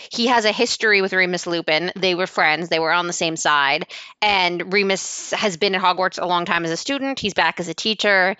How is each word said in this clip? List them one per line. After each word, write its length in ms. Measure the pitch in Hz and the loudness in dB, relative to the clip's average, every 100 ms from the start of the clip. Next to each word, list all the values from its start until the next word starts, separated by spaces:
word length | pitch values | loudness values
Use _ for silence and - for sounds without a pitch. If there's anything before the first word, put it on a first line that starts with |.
| - | -8
He 160 | - 233 | -2 2
has 160 | 240 | 4
a 80 | 214 | 4
history 500 | 202 240 - 226 202 | 2 0 0 2 4
with 120 | 190 | 2
Remus 340 | 185 180 180 180 | 0 0 -2 -2
Lupin. 460 | 170 170 156 175 185 | -2 0 0 0 -2
They 200 | 185 175 | 0 0
were 120 | 185 | -2
friends. 400 | - 165 151 170 | 0 2 0 0
They 120 | 160 | 0
were 120 | 160 | 2
on 160 | 175 175 | 0 0
the 60 | |
same 240 | 170 165 160 | -2 -4 -2
side. 480 | 165 147 139 151 - - - - | 2 4 2 0 -4 -14 -14 -4
And 520 | 208 196 180 175 180 | 0 2 0 -2 -2
Remus 580 | 202 196 190 - - - | 0 0 0 -4 -10 -8
has 240 | - 214 165 | -4 -4 0
been 180 | 202 | 0
at 80 | 185 | 2
Hogwarts 400 | 185 180 190 - | 0 2 0 -2
a 60 | 175 | -2
long 160 | 175 | 0
time 220 | 175 170 165 | 0 0 0
as 60 | |
a 60 | 165 | -4
student. 400 | - 277 269 262 | -4 -4 -4 -4
He's 160 | 208 | -4
back 280 | 180 165 170 | 0 0 0
as 80 | 170 | -6
a 40 | |
teacher. 600 | 165 220 208 208 196 185 | -4 -2 0 2 4 2